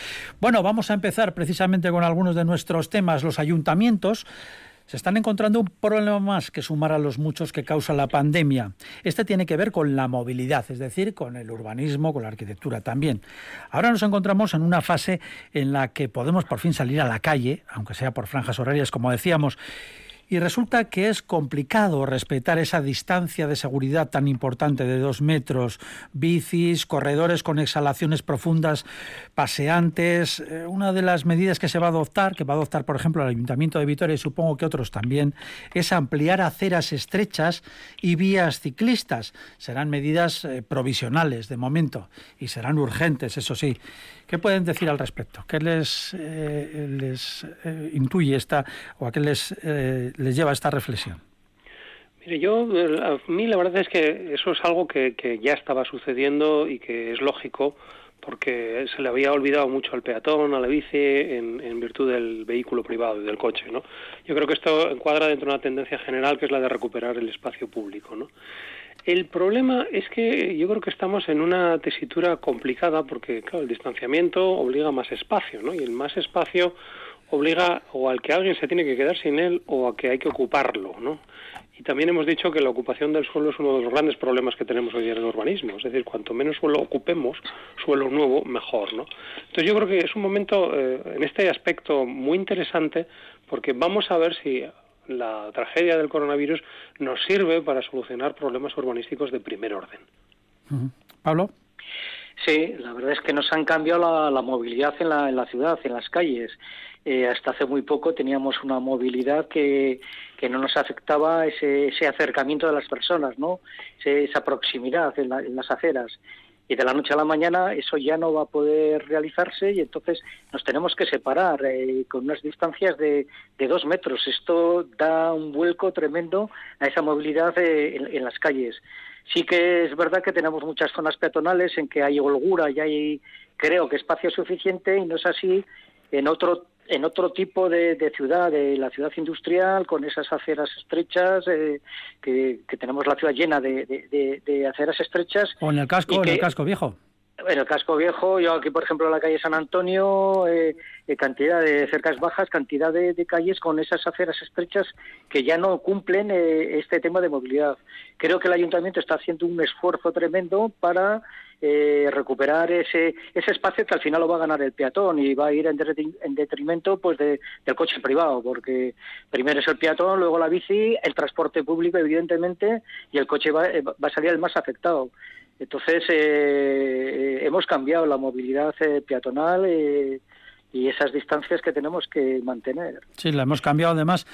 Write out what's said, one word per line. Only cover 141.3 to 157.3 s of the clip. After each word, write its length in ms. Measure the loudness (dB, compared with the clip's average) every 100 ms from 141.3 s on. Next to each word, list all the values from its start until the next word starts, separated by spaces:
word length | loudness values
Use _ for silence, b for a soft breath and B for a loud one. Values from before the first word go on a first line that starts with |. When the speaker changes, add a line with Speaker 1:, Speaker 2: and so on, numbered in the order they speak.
| 2 2
Speaker 3:
eh, 340 | 0 0 -4 B B B -10
que, 400 | -2 0 0 -2 -8
que 80 | -8
tenemos 300 | -4 -2 0
la 80 |
ciudad 180 | 2 2
llena 280 | 2 2 2
de, 260 | 0 -2 -4
de, 220 | -8 -2
de, 320 | 0 0 -2
de 220 | -2 0 0
aceras 320 | 0 -2 -2
estrechas. 500 | -2 -2 0 0 0 -2
Speaker 1:
O 100 | 0
en 80 | 0
el 80 | 2
casco, 280 | 0 2
Speaker 3:
Y 20 | 2
Speaker 1:
en 80 |
el 100 | 2
Speaker 3:
que 40 | 2
Speaker 1:
casco 240 | 0 0
viejo. 320 | -2 -2 -4 -6 _ _ _ -8 -2
Speaker 3:
En 100 | 0
el 60 |
casco 320 | 0 0 0 2
viejo, 440 | 2 2 2 4
yo 120 | 4
aquí, 180 | 2 0
por 140 | -2
ejemplo, 220 | 0 0 2
en 60 |
la 80 | 2
calle 180 | 2 0
San 160 | 0
Antonio, 920 | -2 0 0 2 2 2 4 4 4 4
eh, 300 | 4 2 -2 B B -6
eh, 80 | -2
cantidad 460 | -2 0 2 4
de 260 | 4 4 2
cercas 320 | 0 0 0
bajas, 300 | -2 0 -2
cantidad 420 | -2 -2 0 2
de, 220 | 2 2
de 120 | 0 0
calles 320 | 0 0 0
con 220 | 0 0
esas 260 | 0 -2 -2
aceras 300 | -2 -4 -4
estrechas 440 | -8 -6 -2 -2 -2 B B B -4
que 120 | 0
ya 140 | 2 2
no 220 | 2 2
cumplen, 520 | 0 -2 0 0 2
eh, 480 | 2 4 2 0 -2
este 220 | 0 0
tema 200 | 0 2
de 100 | 2